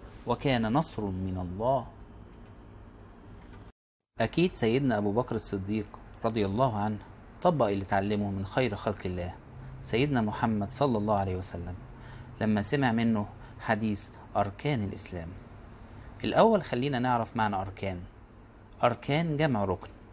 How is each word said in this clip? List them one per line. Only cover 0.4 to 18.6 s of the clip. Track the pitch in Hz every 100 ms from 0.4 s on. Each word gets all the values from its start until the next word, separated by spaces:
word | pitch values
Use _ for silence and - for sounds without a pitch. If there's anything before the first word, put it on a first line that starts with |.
| 143 123 110
نصر | 131 160 -
من | 101 92 95 92
الله. | 90 92 117 135 117 - - - - - - - - - - - - - - - - - - - _ _ _ -
أكيد | 113 - 180
سيدنا | - 113 123 139 104
أبو | 104
بكر | 104 123
الصديق | 113 - 101 95 107 104 - - -
رضي | 117 113 98
الله | 101 135 104
عنه | 104 107 - - - -
طبق | 180 156 110
اللي | 101
اتعلمه | 95 98 101 104 101
من | 98 95
خير | - 127
خلق | 98 - 98 92
الله | 90 87 - - - - -
سيدنا | - 113 147 131
محمد | 107 - 117 107 101
صلى | - 147 113
الله | 104
عليه | 104 95 92
وسلم | 95 90 87 90 - - - - - -
لما | 107 104
سمع | 101 143 131
منه | 113 117 110 107 - - -
حديث | - 107 110 101 - - - 107
أركان | 101 101 147 135
الإسلام. | 101 - - 92 82 92 - - - - - - - -
الأول | 110 - 214 214
خلينا | - 123 139 127
نعرف | 127 120 110 113
معنى | 107 101
أركان. | 98 95 98 90 90 - - - - -